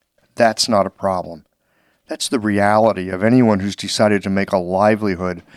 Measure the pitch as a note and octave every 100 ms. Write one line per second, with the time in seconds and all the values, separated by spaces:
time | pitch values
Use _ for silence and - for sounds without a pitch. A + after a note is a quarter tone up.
0 | _ _ _ - A#2 A2 - G#2 F#2+ -
1 | G2 F#2 E2+ D#2+ _ _ _ _ _ _
2 | - D#3 - C3 G#2 G2+ G2+ G#2+ A2 F#2+
3 | F#2 F#2 A2 B2+ A#2 G2 G2 - G2 -
4 | G#2+ G2+ G2+ G2 G2 G2 F2 F#2+ G#2+ G#2+
5 | G#2 F2 F2+ E2+ -